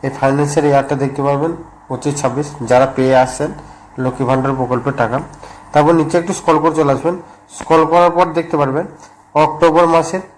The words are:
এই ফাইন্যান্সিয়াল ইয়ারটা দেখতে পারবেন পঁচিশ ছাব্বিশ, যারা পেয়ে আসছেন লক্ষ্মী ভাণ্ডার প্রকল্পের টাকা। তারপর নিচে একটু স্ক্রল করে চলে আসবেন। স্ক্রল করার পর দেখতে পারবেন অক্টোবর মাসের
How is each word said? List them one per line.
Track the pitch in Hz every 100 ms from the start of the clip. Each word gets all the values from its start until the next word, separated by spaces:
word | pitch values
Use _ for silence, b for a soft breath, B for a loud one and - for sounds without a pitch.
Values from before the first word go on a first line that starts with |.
| 139
এই | -
ফাইন্যান্সিয়াল | 135 139 143 165 147
ইয়ারটা | 139 139 139
দেখতে | 135 131 139
পারবেন | 139 160 170 - - -
পঁচিশ | 127 147 143
ছাব্বিশ, | 131 123 147 - 113
যারা | 123 135 135
পেয়ে | 131 131
আসছেন | 127 - 151 - B B B -
লক্ষ্মী | 127 127 127
ভাণ্ডার | 131 135 131
প্রকল্পের | 123 123 113 135
টাকা। | 113 127 - B B B B
তারপর | 147 151 170
নিচে | 151 175
একটু | 170 190
স্ক্রল | - 156
করে | 160 151
চলে | 147
আসবেন। | 135 165 180 B B B -
স্ক্রল | - 160 156
করার | 170 175 170
পর | 180 160
দেখতে | 160 156
পারবেন | 139 139 190 - B B _ 151
অক্টোবর | 156 - 170 160 170
মাসের | 165 160 190 -